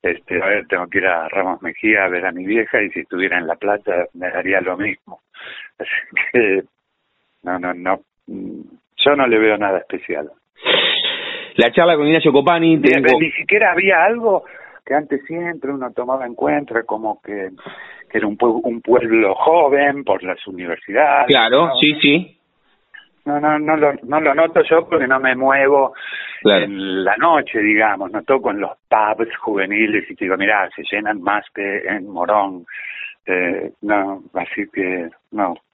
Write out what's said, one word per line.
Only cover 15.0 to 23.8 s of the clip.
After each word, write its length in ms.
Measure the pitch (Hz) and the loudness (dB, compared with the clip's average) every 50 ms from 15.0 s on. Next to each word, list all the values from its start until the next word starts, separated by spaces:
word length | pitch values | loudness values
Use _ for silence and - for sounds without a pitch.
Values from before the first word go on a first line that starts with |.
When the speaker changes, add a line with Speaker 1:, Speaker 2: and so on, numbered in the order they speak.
| 151 143 143 135 - | 0 -2 -6 -6 -6
Speaker 1:
siempre 440 | - 156 170 170 170 170 143 131 135 | -8 -8 -6 -6 -8 -8 -8 -8 -8
uno 220 | 143 139 127 123 | -6 -6 -8 -8
tomaba 320 | 110 - 123 123 131 135 131 | -6 -6 -4 -2 -2 -4 -4
en 100 | 120 120 | -8 -6
cuenta, 500 | - 131 147 147 147 143 127 120 117 113 | -4 -2 0 0 0 -2 -2 -4 -4 -2
como 360 | - - 107 110 107 104 _ | -2 -6 -4 -4 -6 -6 _
que, 300 | _ - 104 101 95 95 92 - - - - - - - - - - _ | _ -10 -8 -8 -8 -10 -12 -14 -20 -18 -18 -18 -20 -20 -20 -20 -20 _
que 80 | - 110 | -4 -2
era 80 | 107 | -2
un 120 | 104 104 - | -2 -2 2
pue-, 220 | 120 120 113 120 - | 2 2 2 0 -2
un 160 | 123 117 117 | -4 -6 -6
pueblo 540 | - - 120 123 120 113 113 113 107 95 95 | 0 2 2 4 4 4 2 4 4 2 2
joven 680 | - - 147 165 170 156 139 135 143 143 143 139 143 143 | 2 2 4 4 6 4 4 4 4 2 2 0 -2 -2
por 180 | 113 98 92 | -2 -2 -2
las 160 | 90 92 90 87 - | -2 -6 -8 -8 -8
universidades, 800 | 101 92 87 92 85 85 - - - 98 120 151 147 135 135 - | -14 -12 -10 -6 -6 -8 -8 -8 -4 0 2 4 4 4 2 4
Speaker 2:
Claro, 400 | - 143 127 113 113 120 139 170 | 4 4 4 4 4 4 4 4
Speaker 1:
¿no? 80 | 170 170 - | 2 2 2
Speaker 2:
sí, 140 | 160 151 147 147 | 2 2 2 2
sí. 360 | - 143 143 170 180 - _ _ _ _ _ _ _ _ _ _ _ _ _ - _ _ _ _ _ | 2 4 4 2 0 -4 _ _ _ _ _ _ _ _ _ _ _ _ _ -20 _ _ _ _ _
Speaker 1:
No, 120 | 147 147 147 | -4 -4 0
no, 200 | 147 151 151 151 | 0 0 0 0
no 180 | 151 151 156 | 0 0 2
lo, 160 | 156 | 2